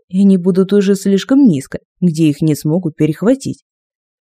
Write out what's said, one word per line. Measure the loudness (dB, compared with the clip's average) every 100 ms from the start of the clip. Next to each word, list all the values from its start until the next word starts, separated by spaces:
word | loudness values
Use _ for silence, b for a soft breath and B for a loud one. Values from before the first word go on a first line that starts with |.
| -8
и | 0
они | 2 2
будут | 0 0 0
уже | 0 0
слишком | -2 0 -2 0 2 4
низко, | 2 -4 -16 _ -4
где | -2 0 0
их | 0
не | -2
смогут | -2 -2 -4 -4 -2
перехватить. | -4 0 -2 -2 -4 -14 _ _ _ _ _ _